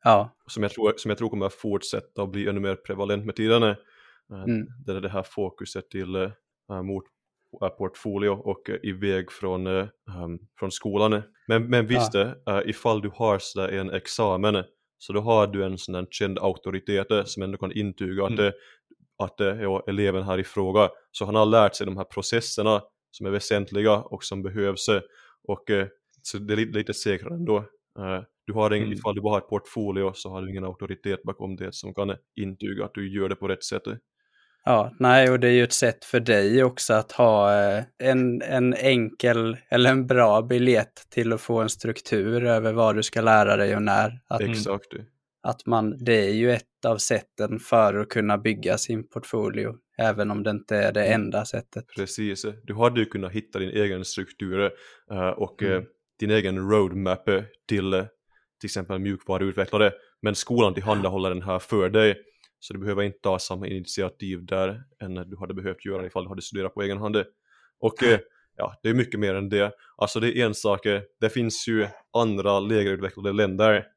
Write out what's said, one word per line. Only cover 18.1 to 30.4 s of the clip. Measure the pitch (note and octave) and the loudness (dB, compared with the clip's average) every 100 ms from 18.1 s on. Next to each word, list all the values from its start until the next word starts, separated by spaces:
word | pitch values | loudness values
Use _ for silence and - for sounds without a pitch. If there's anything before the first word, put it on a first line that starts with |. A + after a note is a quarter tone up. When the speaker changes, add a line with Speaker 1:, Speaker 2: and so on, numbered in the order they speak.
| F#2+ | -2
Speaker 2:
att, | G2 | -2
Speaker 1:
Mm. | A2 G2+ | 2 0
Speaker 2:
eh, | G2 _ _ _ _ _ _ | 0 _ _ _ _ _ _
att, | G2 - | -8 0
eh, | G3 G#2+ | -2 0
ja, | G2+ F#2+ - | -2 -2 -2
eleven | G2 G2+ F#2+ | 0 0 0
här | F#2+ F#2 | -2 -4
i | |
fråga, | F#2+ - F#2+ G2+ G2 - _ | -4 -4 0 4 4 2 _
så | - | -8
han | G2 | -2
har | G#2+ G#2+ | 4 6
lärt | A2+ G#2 | 8 6
sig | - G2+ | 2 -8
de | F#2+ | -8
här | |
processerna | F#2+ - - A#2 - - G#2+ G#2 - _ _ | -8 -8 -4 -4 -4 -2 2 2 -2 _ _
som | - G2 | -10 -6
är | |
väsentliga | G2+ - G#2 G2 G2+ G#2+ G#2 | -4 -2 -2 -2 0 2 2
och | - G2+ | 0 -12
som | - G2 | -10 -8
behövs, | F#2+ G2+ G2+ F#2 - | -8 -4 -4 -2 0
eh, | G#2 - _ _ _ - | -2 -2 _ _ _ -8
och, | G2+ - | -8 -2
eh, | G2+ G2 _ _ _ | -2 -2 _ _ _
så | - G2+ | -12 -12
det | G#2 | -4
är | G#2+ | -2
lite, | A2 G#2 | -2 -4
lite | G#2 | -6
säkrare | G#2 - F#2+ G2 | -6 -4 -4 -6
ändå. | E3+ E3+ G#2 A2 _ _ - | -8 -2 -2 -4 _ _ -12
Eh, | F#2+ F#2+ A2+ _ - | -8 -8 -8 _ -8
du | |
har | G#2+ G#2+ | 0 0
ingen, | G#2 G#2+ | 0 -2
Speaker 1:
Mm. | G2+ | -4
Speaker 2:
ifall | G#2+ | -4
du | G2+ | -2
bara | G#2+ | 0
har | G#2 | -2
ett | - | -2
portfolio | G#2 - - G#2 F#2+ F#2+ | -6 -6 -8 -4 -2 -4
så | F#2+ F#2+ | -4 -12
har | F#2+ | -10